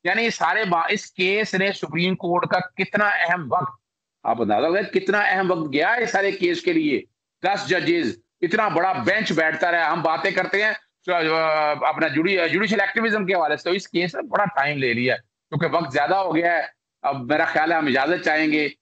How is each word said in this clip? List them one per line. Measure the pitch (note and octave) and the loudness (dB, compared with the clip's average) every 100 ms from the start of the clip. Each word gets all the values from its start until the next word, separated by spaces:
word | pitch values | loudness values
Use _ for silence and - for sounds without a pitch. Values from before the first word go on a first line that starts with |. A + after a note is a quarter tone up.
| F3 | 0
यानी | G3+ | 0
ये | A#3 | 0
सारे | - D3 G3 G#3+ | 0 0 0 0
बा-, | E3+ - | 0 0
इस | G#3 - | -4 -6
केस | - F#3 G#3 G#3+ F#3+ | -2 0 0 0 0
ने | G3 | -2
सुप्रीम | G3 D#3+ D#3+ F3+ F#3 | -2 -6 -2 0 0
कोर्ट | F3 F3 E3+ | 0 0 2
का | F#3 | -2
कितना | F3 - F#3+ G#3 G#3 | -2 -6 -4 0 0
अहम | G3+ E3+ F3+ C#3 | 0 0 -2 0
वक्त, | E3+ - - _ _ _ _ - | -2 -2 -10 _ _ _ _ -4
आप | A2+ | 0
अंदाजा | G#2 G#2 D3+ | 2 2 2
लगाएं | F#3 G3+ | 0 0
कितना | F#3 F#3+ G#3 | -2 0 0
अहम | G3+ F#3+ F#3 | 0 0 0
वक्त | F3+ D#3 | -2 -2
गया | C3+ F3+ | 0 0
है | A#3+ A3+ | 0 0
सारे | G3 G3 | 0 -2
केस | F#3+ F3 E3+ | 0 -2 0
के | - | 0
लिए। | E3 D3+ B2 - _ _ _ F3 | 0 0 -2 -4 _ _ _ -2
दस | G3 C3+ | -2 -2
judges, | F3 D3+ E3+ B2+ F#2 _ _ | 0 2 0 0 -6 _ _
इतना | F3 G#3+ G#3 | 0 2 2
बड़ा | D#3+ F#3 | 2 0
bench | D#3 A#2 G#3 G3 | 0 0 0 0
बैठता | D#3+ D#3+ D#3+ F3+ | 2 0 2 0
रहा, | E3+ D#3+ | 2 2
हम | E3+ | 0
बातें | D#3 D#3+ F#3 | 0 0 0
करते | F#3 F#3 G3 | -2 0 0
हैं, | G#3+ | 0
तो, | G#3 _ _ - | -2 _ _ -2
अ, | F3 D#3+ D#3+ D#3+ D#3 D3+ D3 C#3 | 0 2 2 2 2 2 2 0
अपना | D3+ D#3+ | 0 0
जुडी-, | C#3 E3+ F#3+ E3 | 2 0 2 2
judicial | F#3+ G#3+ G3+ | 0 0 0
activism | G3 A3+ A3+ G#3+ F#3 | 0 0 0 0 0
के | |
हवाले | F#3+ D3+ D3+ | 0 0 -2
से, | E3+ | -2
तो | F#3+ | -4
इस | - | -2
केस | E3+ F3 - | -2 -2 -4
में | C#4 | -4
बड़ा | F#3+ G3 | -2 0
time | - C#3+ C#3+ | 0 0 0
ले | C3 | 0
लिया, | A#2 B2 A2 | 0 0 -2
क्योंकि | _ _ _ D#3 E3 | _ _ _ -2 0
वक्त | D#3 D#3 | 0 0
ज्यादा | C#3 D3 F#3+ | -2 2 0
हो | F#3 | 2
गया | D#3+ E3+ | 0 2
है। | E3+ - _ _ _ | 0 -2 _ _ _
अब | C#3 C3+ B2 | -4 -4 0
मेरा | D3+ D#3+ | 0 2
ख्याल | D#3 D#3 | 0 2
है | E3 | 2
हम | D3+ | 2
इजाजत | B2+ C#3+ F3 | 2 2 0
चाहेंगे। | E3 D#3 D#3 D3+ C#3+ - | 0 0 2 0 -2 -6